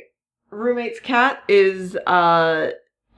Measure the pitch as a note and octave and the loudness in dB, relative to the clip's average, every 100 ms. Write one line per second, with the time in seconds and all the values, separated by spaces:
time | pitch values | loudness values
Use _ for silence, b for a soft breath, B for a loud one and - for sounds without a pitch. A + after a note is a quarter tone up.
0 | - _ _ _ _ G#3 A#3+ A#3+ A#3 A3+ | -16 _ _ _ _ -6 -4 -4 -6 -10
1 | - A#3+ C4 - - G3+ G3 F#3+ F#3 G3 | -4 0 0 -2 0 2 2 0 -8 -6
2 | - F3+ E3+ E3+ E3 D#3+ D3 - _ _ | 0 2 4 2 2 0 -4 -6 _ _
3 | _ | _